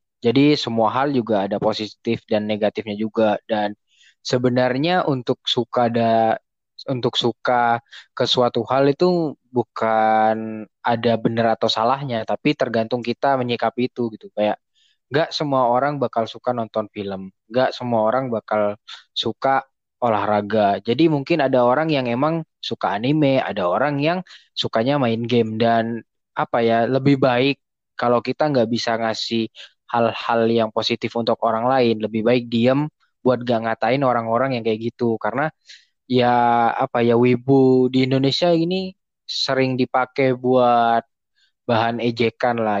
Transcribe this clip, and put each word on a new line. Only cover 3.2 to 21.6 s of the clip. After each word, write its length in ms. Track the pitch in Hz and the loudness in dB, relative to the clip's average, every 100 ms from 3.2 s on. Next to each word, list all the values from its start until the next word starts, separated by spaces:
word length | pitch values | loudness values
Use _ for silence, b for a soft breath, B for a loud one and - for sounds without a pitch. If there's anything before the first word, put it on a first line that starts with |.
| 107 101 - | 0 0 -4
Dan 240 | 107 104 - _ b b b | -4 -4 -6 _ b b b
sebenarnya 800 | - 127 123 123 127 127 165 180 - | -4 0 0 2 0 0 0 0 0
untuk 320 | 131 123 127 - | -2 -2 -4 -2
suka 400 | - 117 123 120 | -4 -2 0 0
da-, 460 | 117 113 113 113 110 _ _ _ - - | 0 2 2 2 0 _ _ _ -16 -8
untuk 260 | 127 117 - | -4 -2 -2
suka 600 | 120 - - 123 120 117 B B B - | -4 -2 -2 0 2 0 B B B -4
ke 80 | 123 | -2
suatu 360 | 131 120 120 110 | 2 0 0 -2
hal 160 | 131 139 | 2 2
itu 440 | 143 180 175 156 - _ | 2 0 0 -2 -6 _
bukan 1120 | 127 - - 113 110 110 110 110 110 110 110 107 _ | -4 -4 -4 0 2 2 4 2 0 -4 -10 -14 _
ada 280 | 117 117 117 113 | -4 0 0 0
benar 360 | 117 117 113 113 | 0 0 0 0
atau 100 | 113 | -2
salahnya, 520 | 110 117 139 143 113 107 | 0 0 0 -4 -6 -6
tapi 280 | 104 151 147 | -2 -2 0
tergantung 420 | 123 113 113 123 | -2 -2 -2 -4
kita 320 | 117 117 139 131 | -4 -2 0 0
menyikapi 480 | 123 117 113 - 127 | -2 -2 -2 -2 -4
itu 160 | - 117 110 | -2 -6 -6
gitu. 120 | 101 - | -12 -2
Kayak 220 | 104 - _ _ _ _ - | -2 -2 _ _ _ _ -4
nggak 180 | 135 165 | -2 -2
semua 340 | - 147 131 120 | -4 -2 2 2
orang 280 | 123 143 143 | 2 0 -2
bakal 220 | 120 117 110 | -4 -2 -6
suka 200 | 113 123 | -6 -6
nonton 320 | 123 110 110 104 | -4 -4 -6 -6
film, 360 | 104 98 95 95 _ - | -8 -8 -8 -12 _ -6
nggak 200 | 120 123 - | -2 -2 -2
semua 240 | 123 113 110 | -2 0 2
orang 220 | 127 135 | 0 -2
bakal 460 | 110 - 107 104 104 - B B - | -6 -4 -2 -2 -4 -16 B B -6
suka 500 | 117 - 135 135 - _ _ - | -6 -2 0 0 -2 _ _ -4
olahraga. 800 | 120 104 104 104 104 110 101 101 | -2 0 0 -2 0 2 2 0
Jadi 300 | 113 127 165 | -2 2 2
mungkin 320 | 143 135 170 | 2 -2 0
ada 160 | 135 131 | 2 2